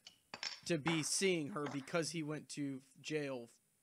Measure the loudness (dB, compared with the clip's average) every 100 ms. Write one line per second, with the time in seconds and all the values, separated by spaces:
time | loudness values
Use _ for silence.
0 | -20 -20 _ -8 -8 -6 0 2 4 2
1 | 2 4 4 4 0 -2 -2 -4 0 0
2 | 2 -2 -2 -4 -6 -4 -4 -4 -10 -14
3 | -4 -2 0 -4 -8 -16 _ _